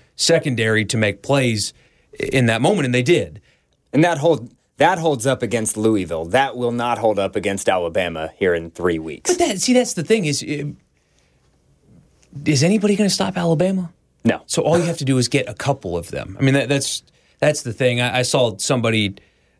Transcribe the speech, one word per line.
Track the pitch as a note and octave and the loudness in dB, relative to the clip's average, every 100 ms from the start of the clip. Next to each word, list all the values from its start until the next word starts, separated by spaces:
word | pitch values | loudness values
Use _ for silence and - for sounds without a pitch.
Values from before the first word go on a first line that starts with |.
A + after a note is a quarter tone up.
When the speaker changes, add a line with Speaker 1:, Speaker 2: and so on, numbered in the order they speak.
| _ - | _ -4
Speaker 1:
secondary | - E3 D3 A#2 A2 A2 G#2 | 2 2 2 0 0 0 0
to | A2+ | 0
make | G#2+ G2+ | 0 -2
plays | - C#3 B2 G#2+ - - _ _ _ - | 0 0 2 -2 -6 -10 _ _ _ -8
in | - C3+ A#2 | -2 2 2
that | A2 | 2
moment, | D3 G3+ | 2 2
and | C3 | 0
they | B2 | 0
did. | B2 E3+ F2+ D2+ - _ _ _ _ | 2 2 0 -10 -20 _ _ _ _
Speaker 2:
And | C#3+ | 2
that | F3 D#3+ | 2 2
hold, | E3 C3+ A#2+ _ _ - | 2 0 -2 _ _ 2
that | D3+ F3+ | 2 4
holds | E3 C3 C3 | 0 0 0
up | C3 | -2
against | A2+ A#2 G#2+ - | -2 -2 -2 0
Louisville. | A2 A2 E2+ E2 E2 | 2 2 0 -6 0
That | A#2+ C3+ B2 | 0 0 -2
will | A#2+ | -4
not | A#2+ A#2+ A2+ | -2 -2 0
hold | A2 G2+ | 0 0
up | G2 | -2
against | G#2 F#2+ G2+ - | -2 -2 -2 0
Alabama | F#2 E2+ F2 F2 D#2+ D#2 - | 0 0 -2 -2 -4 -8 -2
here | F#2 | 0
in | E2+ E2 | 0 -4
three | - F2+ E2 | -4 -2 -2
weeks. | D#2+ C#2+ - | -4 -6 -2
Speaker 1:
But | F4+ | 0
that, | E4 F#3+ | 0 0
see, | - | 2
that's | B3 A#3 | 2 2
the | - | -2
thing | D3 A3 D#3 | 0 0 0
is, | C3 | -4
uh, | - D3 C#3+ - _ _ _ _ _ _ _ _ _ _ _ - _ _ _ C#3+ | -6 -8 -8 -12 _ _ _ _ _ _ _ _ _ _ _ -20 _ _ _ -6
is | D3 C#3+ | 0 2
anybody | E3 G#3+ G#3 | 4 4 2
gonna | G3+ G3+ | 2 2
stop | - F#3+ F#3 | 0 -2 -2
Alabama? | E3+ D#3+ F3+ F#3+ F3 - _ _ | 0 2 2 0 -4 -12 _ _
Speaker 2:
No. | A#2 - - | -2 -2 -4
Speaker 1:
So | - | -2
all | D3+ E3+ | 2 2
you | |
have | E3+ E3 | 0 -2
to | |
do | C3+ C3 | 0 0
is | A#2+ | 2
get | C#3 - | 0 -2
a | |
couple | A2+ - C#3 F#2 E2+ | -4 -4 -4 -4 -6
of | - | -6
them. | C#2 - G2+ | -10 -10 -2
I | |
mean, | C3+ | 2
that, | C#3 A#2+ | 2 0
that's, | C#3 - - - _ _ _ | -2 -2 -8 -12 _ _ _
that's | D3+ D3 | 0 0
the | A#2+ | -4
thing. | G#2 B2+ A#2+ | -2 0 2
I, | B2 B2+ | 0 0
I | |
saw | B2 C#3 A#2+ - | 0 2 2 0
somebody, | - B2+ A#2 A2+ G2+ F#2+ _ _ _ | -2 0 2 0 0 -4 _ _ _